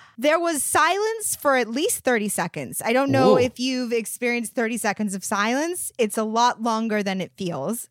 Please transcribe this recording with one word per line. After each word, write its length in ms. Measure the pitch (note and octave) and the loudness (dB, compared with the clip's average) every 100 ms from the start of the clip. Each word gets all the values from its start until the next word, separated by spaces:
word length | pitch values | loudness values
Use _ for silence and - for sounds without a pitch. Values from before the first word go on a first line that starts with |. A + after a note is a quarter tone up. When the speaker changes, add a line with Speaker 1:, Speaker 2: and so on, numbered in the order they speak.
| - - | -20 -2
Speaker 1:
there 200 | C4+ E4 | 2 2
was 240 | E4+ D4+ | 2 -2
silence 720 | - F4+ D#4 F#4+ G#4+ A4+ G#4 | 0 2 4 2 0 -2 -6
for 220 | - D4 C4 | -2 2 2
at 120 | A3 | 2
least 360 | A#3 F#4+ - | 0 -2 0
thirty 240 | - A#3+ G#3 | 0 2 0
seconds. 540 | - E3+ - B2 D#3 | -2 -4 -6 -8 -4
I 80 | - | 0
don't 180 | B3 C#4 | 2 2
know 260 | C4+ C4 - | 4 6 6
Speaker 2:
Ooh. 20 | |
Speaker 1:
if 200 | B3 - | 4 -2
you've 360 | B3+ B3+ B3 | -2 -2 -2
experienced 600 | A#3 G#3+ - A#3+ A#3+ A3+ | -2 -4 -4 -2 -2 -4
thirty 220 | - A3+ A#3 | -2 -2 -2
seconds 380 | G#3+ F#3+ G#3 | -2 -2 -4
of 100 | F#3+ | -4
silence. 640 | - G3+ G#3+ B3+ E4 F4+ - - | -4 -2 0 0 -2 -4 -6 -2
It's 200 | G#3+ A#3 | -2 0
a 40 | |
lot 400 | A3 A3+ A#3+ A#3 | -2 2 2 2
longer 400 | A#3 A3 A3+ G#3+ | 0 0 0 -2
than 200 | G3 F#3+ | -2 -4
it 100 | F3 - | -6 -6
feels, 500 | F#3 D#3 C#3+ A#3 - | -6 -4 -4 -6 -4